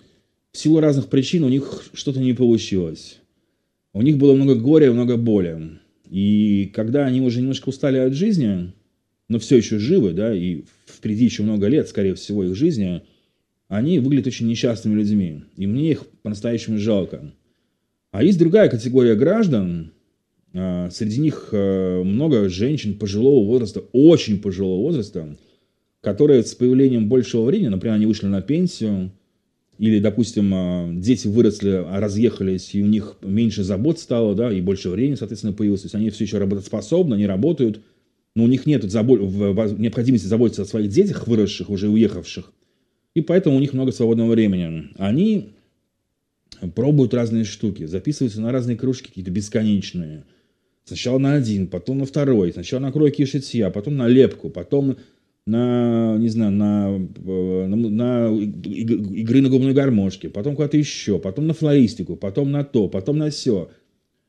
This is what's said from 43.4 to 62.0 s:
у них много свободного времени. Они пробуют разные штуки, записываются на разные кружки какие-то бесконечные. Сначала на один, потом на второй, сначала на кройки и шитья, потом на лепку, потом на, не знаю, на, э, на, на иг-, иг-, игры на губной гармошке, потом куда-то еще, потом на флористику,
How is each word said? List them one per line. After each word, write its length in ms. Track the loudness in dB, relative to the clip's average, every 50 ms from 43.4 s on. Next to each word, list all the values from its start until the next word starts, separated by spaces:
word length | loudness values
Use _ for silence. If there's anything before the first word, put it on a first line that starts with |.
| 2 2 2
у 40 | 2
них 120 | 2 0 -2
много 180 | -2 -2 -2
свободного 380 | -2 0 0 2 2 2 2 2
времени. 580 | 2 2 2 2 0 -2 -4 -6 -8 -10 -12 -12 -10 -6
Они 520 | -2 -2 0 2 2 2 0 -2 -4 -8 -16 _ _ _ _ _ _ _ _ _ _ _ _ _ _ _ _ _ _ -20 -16 -12 -12 -8 -4
пробуют 400 | -2 0 2 4 4 4 2 2
разные 300 | 0 -2 0 0 -2 -2
штуки, 420 | -4 -6 -6 -6 -6 -4 -6 -8
записываются 540 | -8 -8 -6 -4 -4 -4 -2 -4 -4 -4 -6
на 120 | -6 -4
разные 240 | -4 -4 -2 -4 -4
кружки 320 | -4 -2 -4 -4 -4 -8 -16
какие-то 220 | -16 -12 -8 -6
бесконечные. 920 | -6 -6 -6 -4 -2 -2 0 2 0 0 -2 -4 -8 -10 -10 -10 -12 -16 -20 _ _ _ _ _ _ _ _ _ _ _ _
Сначала 340 | -14 -10 -6 -2 0 0 2
на 160 | 2 2 2
один, 320 | 2 2 0 0 -2 -2 -4
потом 300 | -6 -8 -6 -4 -4 -4
на 80 | -4
второй, 460 | -2 -2 0 2 2 4 4 2 0
сначала 280 | -2 -6 -8 -6 -6 -4
на 120 | -4 -2
кройки 300 | 0 2 2 2 2 2
и 40 | -2
шитья, 440 | -2 -2 -6 -6 -4 -2 -2 -2 -2
потом 260 | -2 -4 -6 -4 -2
на 120 | 0 4 6
лепку, 420 | 6 8 6 6 4 -4 -12 -12
потом 460 | -12 -12 -6 -2 -2 0 0 0 -2 -4 -8 _ _ _ _ _ _ _ -6
на, 720 | -2 -2 0 0 0 0 0 0 2 2 0 0 0 0 0
не 100 | 0 0
знаю, 240 | 0 0 0 2
на, 360 | 2 2 2 2 2 0 0 -2 -2
э, 720 | -4 -6 -8 -10 -12 -8 -6 -4 -2 -2 -2 -2 -2 -2
на, 100 | -2 -2
на 520 | -2 -2 -2 -2 -2 -2 0 0 0 0 0
иг-, 380 | 0 -2 -2 -4 -6 -8 -10
иг-, 460 | -10 -8 -4 -2 -2 -2 -2 -2 -4 -6
игры 240 | -4 0 2 4 4
на 60 | 4 4
губной 240 | 4 2 2 2 2
гармошке, 540 | 2 2 2 2 2 2 0 -2 -6 -10 -10
потом 260 | -8 -6 -6 -4 -4
куда-то 200 | -2 -2 0 2
еще, 420 | 0 0 0 -4 -6 -2 -2 -2 -2
потом 280 | -2 -4 -4 -4 -2
на 80 | -2 -2
флористику, 640 | 0 2 4 4 4 4 4 0 -4